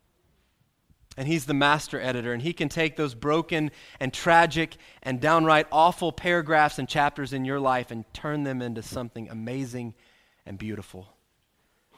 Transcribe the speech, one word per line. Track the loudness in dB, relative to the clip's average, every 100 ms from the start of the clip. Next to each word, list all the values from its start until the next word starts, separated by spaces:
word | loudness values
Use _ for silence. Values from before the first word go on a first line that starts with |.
| _ _ _ _ _ _ _ _ _ _ _ -8
And | -2
He's | -2 0
the |
master | 2 4 2 0 -6
editor, | -2 -2 -4
and | -4
He | -4
can | -4 -4
take | 0 -2 -2
those | -4 -4
broken | 0 0 0 -2 -2 -6 -20 -8
and | -6
tragic | -2 6 6 6 2 -4 -8 -20 -12
and | -6 -2
downright | 4 4 6 4 4
awful | 4 4 4 -4
paragraphs | -2 0 0 2 4 2 0
and | -4
chapters | 2 0 0 -6
in | -4 -4
your | 0
life | 0 0 -2
and | -10 -12
turn | -10 -6 -4
them | -2 -4
into | -6 -8
something | -8 -10 -10 -10 -12
amazing | -10 -8 -6 -6 -8 -10 -12 _ _ _ _ -16
and | -10
beautiful. | -8 -8 -12 -18 -20 _ _ _ _ _ _ _ _